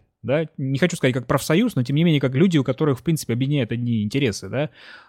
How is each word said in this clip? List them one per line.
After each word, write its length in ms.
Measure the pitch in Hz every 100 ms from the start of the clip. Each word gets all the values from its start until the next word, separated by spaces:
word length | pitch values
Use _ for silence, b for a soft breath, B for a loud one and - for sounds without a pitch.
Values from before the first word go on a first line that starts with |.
| _ _
да, 220 | 113 143 160 -
не 200 | 135 135
хочу 180 | 180 170
сказать 200 | 131 127
как 100 | 120
профсоюз, 500 | 143 - 160 247 -
но 80 |
тем 120 | 123 143
не 80 |
менее 180 | 170 147
как 140 | 135 131
люди, 220 | 190 165
у 40 |
которых, 360 | 131 127 151 127
в 40 |
принципе, 300 | - 160 -
объединяют 380 | 120 135 147 117
одни 320 | 120 120 117
интересы, 460 | 104 135 135 95 98
да, 200 | 120 151 B B B